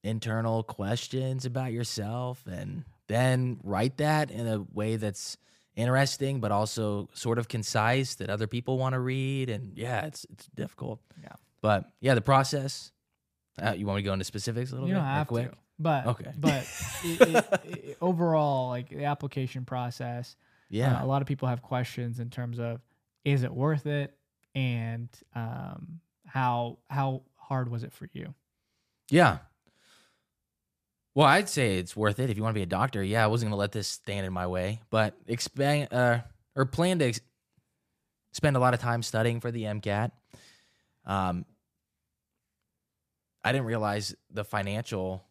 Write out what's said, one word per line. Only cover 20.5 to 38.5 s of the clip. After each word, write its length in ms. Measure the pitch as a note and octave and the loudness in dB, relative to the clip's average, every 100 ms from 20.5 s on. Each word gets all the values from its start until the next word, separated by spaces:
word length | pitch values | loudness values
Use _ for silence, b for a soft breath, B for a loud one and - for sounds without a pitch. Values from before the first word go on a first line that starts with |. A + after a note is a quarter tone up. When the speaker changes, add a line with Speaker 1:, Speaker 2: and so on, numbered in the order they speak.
| b b | b b
Speaker 1:
Yeah. 300 | G#2 C3 B2 | 0 2 2
Speaker 2:
uh, 20 | |
a 20 | C3 | 2
lot 160 | C3+ | 0
of 60 | C#3 | 0
people 220 | C3+ B2+ | -2 -2
have 120 | B2 | -2
questions 580 | - B2+ B2 - A#2+ A#2+ | -2 -4 -2 -4 -6 -6
in 80 | A#2+ | -8
terms 300 | B2 A#2+ A#2+ | -8 -8 -6
of, 200 | A#2 A#2 _ _ _ _ C#3+ | -6 -6 _ _ _ _ 2
is 180 | C#3+ | 2
it 100 | B2 | 2
worth 320 | F3+ C#3+ D3+ D3+ | 0 0 0 -2
it? 300 | D3 C#3+ _ _ _ _ C#3 | -4 -4 _ _ _ _ -4
And, 540 | B2+ A#2 A2+ A#2 A#2+ - _ A#2+ | -2 -2 -4 -6 -10 -14 _ -8
um, 640 | A2+ B2 - - - E3 _ _ - | -6 -6 -10 -12 -14 -16 _ _ -6
how, 520 | C3+ B2+ A#2+ A#2+ - _ | 0 0 0 -2 -8 _
how 340 | C#3 C3+ C3 _ _ | -2 -2 -2 _ _
hard 340 | - C3 B2 | -4 -2 -2
was 140 | A#2 | -4
it 80 | A#2 | -8
for 160 | - - | -12 -14
you? 200 | - - - _ _ _ _ _ _ - | -12 -14 -14 _ _ _ _ _ _ 2
Speaker 1:
Yeah. 300 | D3+ D3+ E2 - _ _ b b b b b b _ _ _ _ _ _ _ _ | 6 6 4 -8 _ _ b b b b b b _ _ _ _ _ _ _ _
Well, 140 | C#3 D3 | 6 8
I'd 220 | E3+ G#3 | 8 4
say 280 | D3 A#2 F#2 | 2 2 2
it's 180 | F2 - | -2 2
worth 240 | G#2+ G2+ | 2 2
it 100 | B2+ | -2
if 80 | G#2 | 0
you 60 | |
wanna 100 | A2 | 0
be 80 | G#2+ | 0
a 40 | F2 | -2
doctor. 360 | F#2+ C3 G2+ | 0 0 0
Yeah, 180 | G2 A2 | 0 4
I 40 | G#2+ | 4
wasn't 220 | A#2 A2 | 4 0
gonna 80 | G2+ | 0
let 140 | G2+ | -2
this 140 | G#2+ G2 | -2 -6
stand 380 | - - G2+ F#2+ | -8 -6 -4 -4
in 60 | |
my 160 | F2+ F2+ | -2 -2
way, 340 | F#2 F#2 A2 - | -2 -2 -4 0
but 240 | A2 G#2+ - - | 2 2 -2 -8
expand, 640 | A#2+ - - C#3 D3 C#3 | -6 -4 0 0 0 0
uh, 280 | B2 B2 A#2+ - - _ - | 2 4 4 -2 -20 _ -2
or 100 | C3 | -2
plan 340 | D#3 F3 F3+ | 2 2 4
to 60 | C3 | 2
ex-, 140 | A2 _ _ _ _ _ _ _ _ _ _ _ | 0 _ _ _ _ _ _ _ _ _ _ _
spend 240 | - D3+ | 0 2